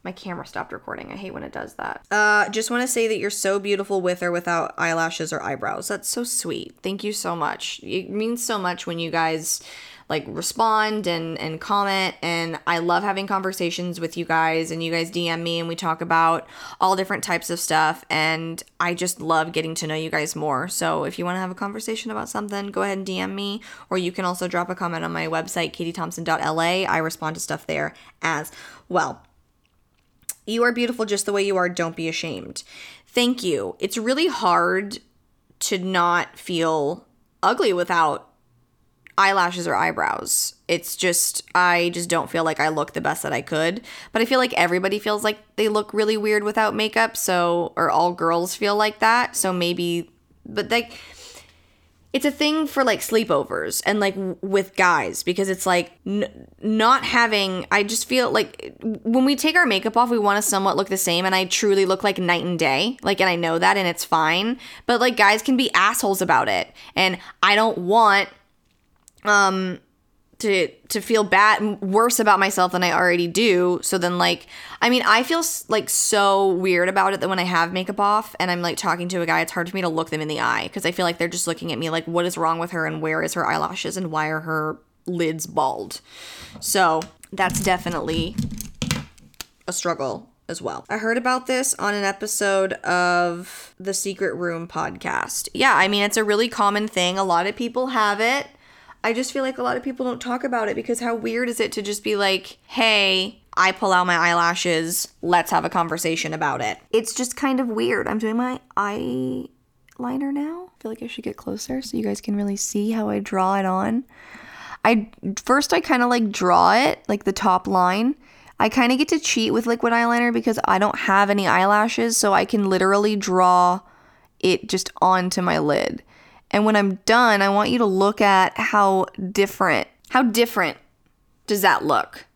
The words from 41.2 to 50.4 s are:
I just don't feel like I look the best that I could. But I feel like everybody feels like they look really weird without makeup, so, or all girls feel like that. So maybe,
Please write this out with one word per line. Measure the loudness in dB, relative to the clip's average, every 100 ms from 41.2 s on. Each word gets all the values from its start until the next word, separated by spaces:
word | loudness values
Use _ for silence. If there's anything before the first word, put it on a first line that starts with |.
| 0 -4 -2 2
I | 4 4 2
just | -2 -2
don't | -2 0
feel | -2
like | 0 0
I | 0
look | 0 -4
the | -4
best | -4 -4
that | -4
I | -4
could. | -2 -2 -2 -2 -12 -20 -8
But | -2
I | 2
feel | 2
like | 2
everybody | 0 2 2 0 -2
feels | -2 -2
like | -2 -4 _ -2
they | 0
look | 0 -2
really | 0 0 0
weird | 2 2
without | 0 0 0 0
makeup, | 0 0 0 -2
so, | 0 2 2 0 -2 0
or | 2
all | 2 2
girls | 0 0 0 -2 -2
feel | -2 2
like | 0 2
that. | 2 2 0 -2
So | -2
maybe, | 0 -2 0 -2 -2 -6 _ _ _